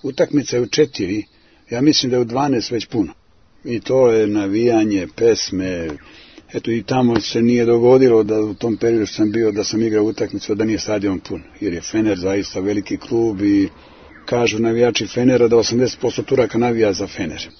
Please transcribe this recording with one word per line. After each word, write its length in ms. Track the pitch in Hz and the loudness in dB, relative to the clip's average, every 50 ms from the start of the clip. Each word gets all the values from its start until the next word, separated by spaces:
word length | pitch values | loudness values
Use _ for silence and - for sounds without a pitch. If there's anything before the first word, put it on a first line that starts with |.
| - | -8
Utakmica 520 | 135 131 - 175 - 147 147 120 - 127 | -8 -2 -2 -2 0 0 -2 -2 0 -2
je 60 | 120 | -2
u 60 | 123 | -2
četiri, 560 | - - - 156 147 - - 104 87 101 107 101 _ _ _ _ _ _ _ _ _ | -2 2 0 0 0 0 -6 -4 -4 -4 -6 -6 _ _ _ _ _ _ _ _ _
ja 120 | 117 120 | -4 2
mislim 280 | 135 156 143 - - 127 | 2 2 2 2 0 0
da 60 | 120 | 0
je 60 | 123 | 0
u 40 | 123 | 0
dvanaest 460 | 113 117 131 143 143 135 117 104 - | -2 -2 -2 0 0 0 -2 -2 -4
već 140 | 120 110 - | -6 -6 -6
puno. 280 | _ - 117 95 - - _ _ _ _ _ _ _ _ _ _ | _ -2 -2 -2 -4 -6 _ _ _ _ _ _ _ _ _ _
I 160 | 131 120 107 | -8 -8 -8
to 320 | - - 127 135 131 120 | -4 0 2 4 4 6
je 160 | 113 110 107 | 6 4 2
navijanje, 800 | 104 104 104 101 98 98 110 117 120 117 110 110 107 101 95 87 80 - | 2 0 -2 -2 0 0 2 2 2 2 2 2 2 0 -2 -4 -6 -4
pesme. 760 | - 110 117 110 98 - - 98 92 92 95 92 87 82 80 73 71 - - - - - - - - _ _ - | 2 2 2 2 2 -2 -6 -6 -6 -4 -4 -6 -6 -6 -8 -10 -12 -16 -20 -20 -20 -20 -20 -20 -20 _ _ -10
Eto, 180 | 117 - 120 | -8 -4 -4
i 120 | 117 117 98 | -4 -4 -2
tamo 360 | - 131 127 123 120 117 107 | -2 0 2 2 2 2 0
se 220 | - - - 117 | -2 -2 -2 2
nije 240 | 117 120 123 120 117 | 2 4 4 4 4
dogodilo 580 | 117 120 117 117 123 131 131 131 127 117 110 104 | 4 4 4 6 6 8 8 8 6 6 4 4
da 180 | 98 110 110 | 2 0 -2
u 120 | 107 107 98 | -2 -2 -4
tom 240 | - - 120 107 | -4 -4 -4 -2
periodu 280 | 95 117 117 117 113 104 | 0 0 0 2 0 0
što 100 | 98 - | -2 -2
sam 160 | - 107 107 | -2 -2 0
bio, 200 | 104 117 113 110 | 0 0 0 0
da 120 | 101 104 98 | 0 -2 -4
sam 180 | - 110 110 | -2 -2 -2
igrao 220 | 113 113 107 107 104 | -2 0 0 0 0
utakmicu, 520 | 110 107 - 110 98 - 101 - - 107 | 0 -2 -4 -6 -6 -6 -10 -4 -4 -2
da 100 | 101 110 | -2 0
nije 140 | 110 107 95 | -2 -2 -4
stadion 400 | - - 107 104 98 101 95 85 | -4 -4 -4 -2 -2 -2 -4 -4
pun, 220 | - - 95 80 - - - - | -6 -10 -12 -12 -12 -18 -14 -8
jer 140 | 104 101 85 | -6 -6 -6
je 80 | 85 | -6
Fener 360 | - - - 110 107 107 101 | -10 -6 -2 -2 0 0 -2
zaista 420 | 90 87 95 98 101 95 - - 92 | -2 -2 -2 -2 -2 -4 -6 -8 -6
veliki 380 | 95 101 104 104 95 - 104 | -4 -2 -4 -4 -4 -6 -8
klub 440 | 95 - - 120 117 117 113 104 95 | -10 -6 -4 -2 0 0 0 -2 0
i 280 | 101 101 101 101 98 - - - - - - - - - - - - | 0 2 2 2 0 0 -4 -16 -20 -20 -20 -20 -20 -20 -20 -20 -8
kažu 340 | - 123 120 120 113 110 110 | -4 -2 0 0 0 0 -2
navijači 480 | 117 117 113 117 120 120 107 - 113 | -2 -2 2 2 2 2 2 -2 -8
Fenera 400 | 98 - 120 123 127 127 120 120 | -6 -4 0 2 2 4 4 4
da 100 | 113 117 | 4 4
osamdeset 420 | 117 107 - 113 120 127 113 - - | 2 2 2 0 0 0 -2 -2 -4
posto 240 | - 120 - - 117 | -4 -4 -4 -4 -4
Turaka 340 | - 135 127 120 107 - | -2 0 0 0 0 0
navija 360 | 113 120 123 117 113 110 104 95 | 0 0 0 2 2 2 0 0
za 140 | 92 101 | -2 -6
Fener. 420 | 90 - - 95 80 71 - - - - _ | -10 -8 -8 -8 -8 -8 -12 -14 -16 -18 _